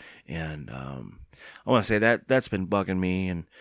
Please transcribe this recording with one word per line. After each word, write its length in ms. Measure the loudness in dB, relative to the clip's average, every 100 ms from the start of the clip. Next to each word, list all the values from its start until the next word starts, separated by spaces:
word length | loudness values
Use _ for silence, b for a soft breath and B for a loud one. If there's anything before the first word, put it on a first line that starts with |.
| B B -12
And, 420 | -8 -8 -10 -12
um, 520 | -12 -10 -10 -12 -16 -20 B B B 0
I 60 |
wanna 120 | 2
say 140 | 4 4
that 300 | 4 2 2
that's 200 | 0 2
been 200 | -2 0
bugging 320 | 0 0 0
me. 280 | 0 0 -2
And 180 | -4 -8 B